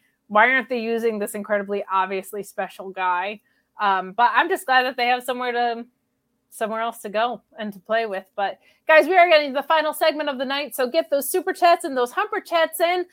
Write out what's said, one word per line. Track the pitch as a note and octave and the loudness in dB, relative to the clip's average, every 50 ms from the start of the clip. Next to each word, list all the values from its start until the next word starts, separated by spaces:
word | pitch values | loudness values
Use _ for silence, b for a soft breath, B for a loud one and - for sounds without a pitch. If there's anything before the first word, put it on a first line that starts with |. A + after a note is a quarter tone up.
| _ _ _ _ _ - | _ _ _ _ _ 0
"Why | G3+ G#3+ A3+ B3 | 4 4 4 6
aren't | C4 C4 A3+ - | 4 0 0 -2
they | B3+ A#3 | -4 -4
using | A3 A3+ A#3 A3+ A3+ A3+ G#3+ G#3 | -2 -2 -2 0 -2 -2 -2 -2
this | G3+ - - | -6 -6 -6
incredibly | G#3 G3+ - G#3 G3+ G3 G3 G3+ G3+ - - | -8 -4 -2 -2 -2 -2 -4 -6 -6 -4 -2
obviously | F#3+ F#3+ F#3 F#3+ G3 F#3+ G3 - G#3+ G3+ F3 | 0 0 0 0 -4 -8 -8 -8 -12 -12 -12
special | - - G#3 F#3+ F3+ - - F#3 G3 | -10 -8 -8 -8 -8 -10 -14 -14 -12
guy?" | F#3 F#3+ F#3 F3+ F3+ F3+ F#3+ G#3 A3 G#3 _ _ _ _ _ _ _ - | -6 -4 -2 -2 -2 -2 -4 -6 -8 -10 _ _ _ _ _ _ _ -2
Um, | G#3 G3 F#3+ F#3 F#3 F#3 | 0 0 0 0 -2 -4
but | G3 A#3 A#3+ A3+ G#3+ | 0 2 2 4 4
I'm | B3 E4+ E4+ | 4 2 2
just | F#4+ - - | 0 -4 0
glad | - B3+ C4 | 2 2 2
that | B3+ C4 B3+ | 2 0 -2
they | B3+ A#3+ | -2 0
have | B3 B3+ B3 | 0 0 0
somewhere | B3 C4+ B3 B3 B3 B3 | -2 -4 -4 -4 -4 -4
to, | A#3 A#3+ A#3+ A#3+ A#3 A#3 A#3+ _ _ _ _ _ _ _ _ _ _ _ _ _ | -2 -2 -2 -2 -4 -6 -10 _ _ _ _ _ _ _ _ _ _ _ _ _
somewhere | - - A3+ G#3 A3 A3+ | -8 -6 -6 -4 -4 -4
else | A3+ A#3 A3+ - | -6 -6 -8 -10
to | - G#3 | -10 -6
go | F#3+ G#3+ A#3 B3 A#3+ - _ _ _ - | -2 -2 -2 -2 -4 -8 _ _ _ -12
and | G#3+ G#3 | -12 -12
to | G3+ F#3 | -12 -12
play | _ - A3 A3+ A3+ | _ -2 -2 -2 -2
with. | G#3+ F#3+ F#3+ G3 _ - | -2 -6 -8 -10 _ -6
But | G#3 G3 F#3+ - _ b b b b b | -4 -4 -4 -4 _ b b b b b
guys, | - D#4 D#4 C#4+ | 6 6 6 6
we | D#4 F#4+ | 6 6
are | F4 F4 F4+ | 6 6 8
getting | D#4 D4+ D4 C4+ B3+ | 6 4 4 2 -4
to | C#4+ | -4
the | - | 0
final | - D#4+ D#4 D4+ D4+ C#4 | 0 2 2 2 0 -2
segment | - F4 D#4+ C#4+ D4+ D4 C#4+ | 0 0 0 0 0 -4 -4
of | C4 | -4
the | B3 C4+ | -4 -4
night, | C4 C#4 C#4+ D4 A3+ - | -4 -4 -6 -6 -6 -4
so | - B3+ A#3+ | -4 -2 0
get | C#4 D#4+ D#4+ - | 0 -2 -2 0
those | C#4+ C#4+ - - | -2 -2 -2 -2
super | - F4+ - F#4 | -4 -2 -2 -2
chats | - - F4 E4+ F4 F4+ - | -2 2 4 4 4 4 0
and | D#4 C4 | -4 -2
those | B3+ A#3+ A#3+ | -2 -2 -2
humper | - F#4 G#4+ G#4+ A4 F#4 | -2 -4 -4 -2 -4 -6
chats | - - E4+ E4 D#4+ D#4+ - - | -4 -2 0 0 0 0 0 0
in. | E4+ E4+ F4+ F4+ F4 B | 0 0 0 -2 -4 B